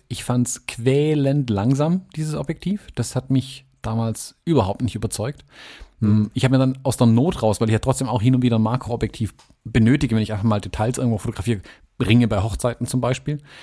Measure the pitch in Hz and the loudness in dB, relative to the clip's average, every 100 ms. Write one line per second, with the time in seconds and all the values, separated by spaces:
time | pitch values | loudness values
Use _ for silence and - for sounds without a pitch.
0 | - - - 123 - - - - 120 139 | -12 -10 -2 -2 -2 -4 -12 -4 0 2
1 | 151 151 135 143 123 98 113 135 156 185 | 2 2 0 0 0 0 2 2 0 -2
2 | - 156 156 151 139 160 180 208 - - | -4 -8 -6 -6 -8 -6 -6 -6 -8 -8
3 | 120 131 - 135 - - _ _ 110 113 | -6 -4 0 0 -2 -10 _ _ -6 -4
4 | 113 107 - _ 170 147 95 98 123 107 | -2 -6 -10 _ 0 2 2 0 -4 -4
5 | 107 - 117 - - - - - - - | -6 -6 -6 -8 -18 -20 -20 -20 -16 -2
6 | 107 107 107 - 131 131 131 135 135 - | 2 4 2 0 2 4 2 0 -2 2
7 | 120 113 160 170 110 101 110 110 131 127 | 4 6 4 2 0 2 2 0 0 -2
8 | 127 110 123 127 123 113 110 127 - 117 | -2 0 2 4 2 2 2 -2 -4 -4
9 | 110 - 107 - _ _ 110 117 113 139 | -4 -4 -8 -8 _ _ -2 2 4 4
10 | 123 113 107 104 110 104 95 - 110 123 | 2 0 -2 -2 0 0 -2 -4 -2 0
11 | 123 110 113 - 117 104 - - _ - | 0 -2 -4 -4 -4 -4 -6 -20 _ -4
12 | 127 120 113 104 104 98 120 117 120 127 | 4 4 4 0 -2 -2 -4 -4 -4 -2
13 | 123 127 - 147 - - | -2 -4 -4 -8 -10 -20